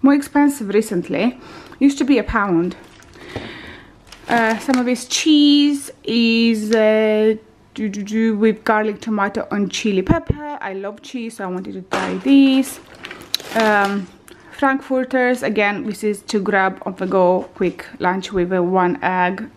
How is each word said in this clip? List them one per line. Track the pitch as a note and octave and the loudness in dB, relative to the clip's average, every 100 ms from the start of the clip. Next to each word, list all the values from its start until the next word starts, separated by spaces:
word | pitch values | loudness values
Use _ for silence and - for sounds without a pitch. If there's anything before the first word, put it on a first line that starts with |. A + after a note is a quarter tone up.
more | C4+ | 4
expensive | C#4+ C#4 D4 C#4+ C#4 G3+ | 2 2 2 2 0 0
recently. | G3+ A3 F#3 E3+ - A3+ - - - - - | 0 0 -4 -4 -2 -2 -4 -18 -20 -20 2
Used | C#4 C#4 | 2 2
to | |
be | C4 C4 | 2 2
a | |
pound. | G#3+ A#3 G3+ E3+ F3 - - - - - - - - - - - - - - - - | 2 -2 2 2 0 -6 -18 -20 -20 -20 -14 -14 -14 -16 -18 -20 -20 -20 -20 -20 -2
Uh, | A#3 A3+ A3 | 0 0 -2
some | - B3+ | 0 0
of | A#3+ | 0
this | B3 - | -2 -4
cheese | - D#4+ D4+ D4 C#4+ D4 C#4+ C#4 - | -2 4 6 6 6 4 0 -6 -14
is, | - A#3 A3+ A3+ A#3 A3+ G#3+ A3 | -4 0 2 4 2 0 0 2
uh, | G#3+ A3 A3 G#3+ G#3+ A3 - _ _ | 4 4 2 2 2 0 -6 _ _
do, | - G#3+ | -6 -6
do, | G3+ | -6
do, | G3+ G#3+ A3+ G#3 | -4 0 0 2
with | A3 G#3+ - | 2 2 0
garlic, | G#3+ A3 G3+ | 0 0 -4
tomato | - G#3+ G3+ G3+ - | -4 -2 -2 -2 -4
and | G#3 G3 | -2 -2
chili | - A3 F#3+ | -2 0 0
pepper. | F#3+ E4+ E4 D4 D4 D4 | 0 -2 0 -6 -6 -10
I | - | -10
love | F#3+ G3+ G#3 | -8 -10 -12
cheese, | - B3+ A3+ - | -14 -10 -10 -8
so | G3 | -8
I | |
wanted | F#3 F#3+ F#3+ | -8 -8 -12
to | |
try | F3+ F#3+ F#3 F#3 | -8 -6 -4 -4
these. | C4+ C#4 C4+ C4+ C4 - - - - - - - - A3 | 4 6 6 4 -2 -8 -20 -20 -18 -18 -10 -10 -6 0
Um, | A3 G#3 G3 G3+ F#3 - - - - | 2 2 2 -2 -6 -16 -20 -20 -20
frankfurters, | - C#4 C4+ - C4 B3+ C4 B3 B3 | -2 0 0 -2 -2 0 0 0 0
again, | - G#3 G3+ G3+ G#3+ | -2 0 0 -2 -6
this | G3+ | -4
is | G#3+ G3+ | -4 -4
to | - G#3+ | -4 -2
grab | G3 G3 F#3+ F#3+ - | 0 0 0 -2 -10
on | F#3 | -6
the | F#3 | -2
go, | F#3+ F3+ F#3 - - | 2 4 2 -2 -4
quick | F#3 - - - | -4 -4 -16 -4
lunch | F3+ F#3+ F#3 | -2 -2 -4
with | G3 F3 | -4 0
a | F#3 | 0
one | F3 F#3+ F3+ F3+ | 0 2 2 0
egg | - F#3 F3+ F#3+ A3 | -2 0 -2 -2 -10